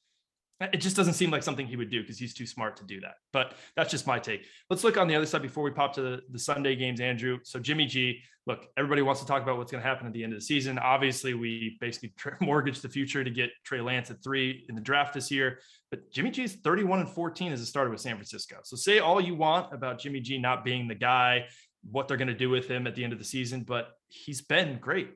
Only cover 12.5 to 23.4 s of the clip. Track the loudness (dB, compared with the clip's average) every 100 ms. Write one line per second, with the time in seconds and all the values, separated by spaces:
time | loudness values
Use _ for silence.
12.5 | 4 2 -2 -6 -4 -2 -2 -2 0 -2
13.5 | -4 -6 -4 0 -2 -4 -8 -4 0 0
14.5 | -4 -10 -6 2 2 2 -2 -2 0 0
15.5 | -2 -12 -20 _ -12 -8 -4 -2 -2 -6
16.5 | -2 0 2 4 2 0 -4 -4 -4 -4
17.5 | -4 -2 0 0 0 -6 -8 -10 -12 -12
18.5 | -16 -12 -2 4 6 6 4 2 2 4
19.5 | 2 0 -6 -6 -6 -6 -6 -4 -2 0
20.5 | 0 0 -2 -2 0 4 6 6 4 0
21.5 | -12 -20 _ -6 -4 0 0 -2 0 0
22.5 | 0 0 -4 -4 -6 -6 -6 -6 -6